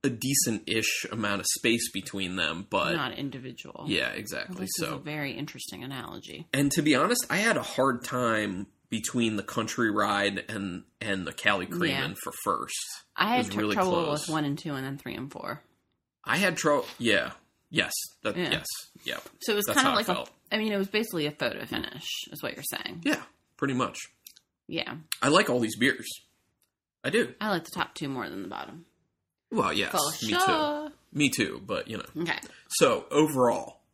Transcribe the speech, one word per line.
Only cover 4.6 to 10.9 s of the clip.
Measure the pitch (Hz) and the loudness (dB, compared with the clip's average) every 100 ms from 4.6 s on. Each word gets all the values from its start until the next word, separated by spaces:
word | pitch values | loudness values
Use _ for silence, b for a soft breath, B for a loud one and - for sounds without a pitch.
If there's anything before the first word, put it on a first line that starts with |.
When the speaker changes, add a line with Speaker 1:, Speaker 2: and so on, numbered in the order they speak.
Speaker 2:
this | 185 185 | -6 -4
Speaker 1:
so | - | -4
Speaker 2:
is | |
a | 143 | -4
very | 147 151 143 | -6 -6 -4
interesting | - 147 120 - - | -6 -8 -10 -12 -10
analogy. | 131 135 - - - - 165 | -10 -8 -10 -12 -12 -14 -4
Speaker 1:
And | 135 143 | 0 2
to | - | 2
be | 143 | 4
honest, | 135 165 240 - | 4 4 2 0
I | 165 | 2
had | 220 214 | 2 2
a | |
hard | 117 - 135 123 | 0 2 2 2
time | - 127 123 110 104 92 101 _ _ | -2 0 2 2 0 -4 -8 _ _
between | 113 104 123 117 | -4 -2 2 2
the | 107 | 0
Country | - - 110 - 117 | -4 -4 -2 2 2
Ride | 104 101 101 101 98 - | 4 2 4 2 0 -6
and, | 110 98 90 - | -6 -4 -6 -10